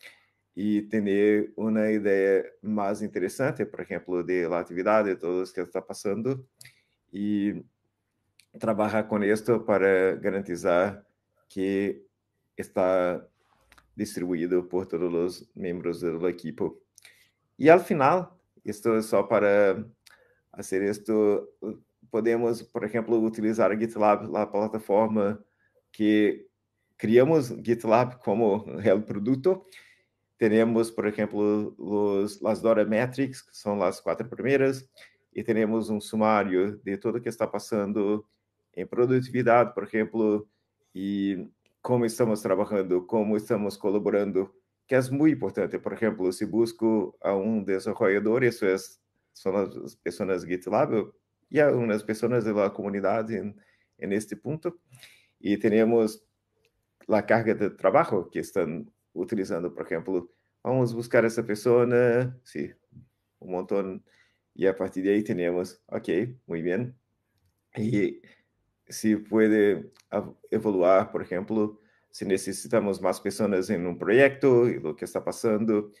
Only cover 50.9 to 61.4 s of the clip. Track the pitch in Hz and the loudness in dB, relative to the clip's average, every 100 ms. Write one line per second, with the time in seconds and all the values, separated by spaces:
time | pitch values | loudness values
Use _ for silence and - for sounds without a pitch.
50.9 | 113 95 - _ _ _ 147 147 131 117 | 0 -4 -10 _ _ _ 2 2 2 0
51.9 | 104 - 110 117 123 113 104 101 - 101 | -2 -4 -4 0 0 0 0 0 -2 -6
52.9 | 101 95 113 110 107 98 104 _ _ _ | -2 0 0 -2 -6 -8 -12 _ _ _
53.9 | _ 95 101 110 - - 156 175 170 _ | _ -4 -4 -4 -10 -8 -6 -8 -10 _
54.9 | - - _ _ _ - 101 113 104 113 | -20 -20 _ _ _ -2 0 2 4 4
55.9 | 117 110 - _ _ _ _ _ _ _ | 4 2 -2 _ _ _ _ _ _ _
56.9 | _ - 107 - 113 110 92 98 - 95 | _ -2 0 2 2 2 0 -2 0 2
57.9 | 131 165 104 85 - - 98 85 80 - | 2 2 -2 -4 -8 -6 -4 -4 -4 -12
58.9 | _ _ 80 90 110 95 90 85 - - | _ _ -10 -6 -4 -4 -4 -6 -8 -6
59.9 | 82 82 92 87 _ _ _ - 131 120 | -6 -4 -6 -6 _ _ _ -2 0 0
60.9 | 117 120 127 113 110 | -2 0 2 4 0